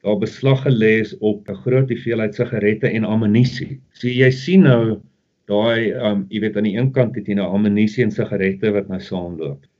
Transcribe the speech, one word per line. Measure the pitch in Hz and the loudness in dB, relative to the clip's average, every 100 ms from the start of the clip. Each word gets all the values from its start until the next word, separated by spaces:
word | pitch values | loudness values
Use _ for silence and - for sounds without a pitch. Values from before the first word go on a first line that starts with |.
daar | 98 104 | -2 -2
beslag | - - 135 135 147 | -4 -2 0 2 2
gelê | 117 110 110 | 2 4 2
is | 104 95 | -2 -2
op | 107 104 - | -2 -2 -8
'n | 98 | -8
groot | 123 127 131 | 0 0 0
hoeveelheid | 117 117 113 107 104 | -2 -4 -2 -4 -4
sigarette | 117 110 98 107 123 | -4 0 0 0 -2
en | 113 104 | -2 0
ammunisie. | 113 107 113 127 - - 135 _ | 0 4 4 4 0 -10 -12 _
So | _ 123 | _ -4
jy | 123 131 | 4 4
sien | 131 - 190 | 2 4 6
nou | 151 120 113 104 - _ _ _ - | 6 6 2 -4 -10 _ _ _ -2
daai, | 104 113 113 110 | 0 2 0 -2
ehm, | - 110 101 95 | -2 -2 -2 -4
jy | 110 | -4
weet, | 107 104 | -4 -2
aan | |
die | 107 101 | -2 0
een | 135 | 0
kant | 131 107 110 | 0 0 -2
het | 101 | -4
jy | 101 | -4
nou | 90 | -2
ammunisie | 98 104 101 107 123 | 0 2 2 0 0
en | 110 | -2
sigarette | 101 107 101 95 95 110 | -2 -4 -2 -2 -2 -2
wat | 104 98 | -2 -4
nou | 92 | -10
saamloop. | - 95 87 82 76 69 _ | -8 -8 -8 -8 -10 -10 _